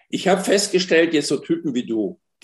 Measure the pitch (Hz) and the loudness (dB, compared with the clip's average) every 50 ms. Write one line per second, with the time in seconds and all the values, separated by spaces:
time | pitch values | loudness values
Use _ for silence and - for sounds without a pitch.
0 | _ _ - - - 180 185 190 190 - 185 202 202 - - 180 185 - 180 160 | _ _ -8 -4 0 2 2 2 2 2 2 2 2 0 0 -2 0 2 4 4
1 | 170 165 165 151 143 - 151 131 - - 165 165 - 160 123 123 113 98 113 110 | 4 4 2 0 0 0 -2 -2 -2 -2 -4 -2 -2 -4 -4 -4 -4 -2 -2 -2
2 | 110 139 185 - _ _ _ _ | -2 -4 -6 -10 _ _ _ _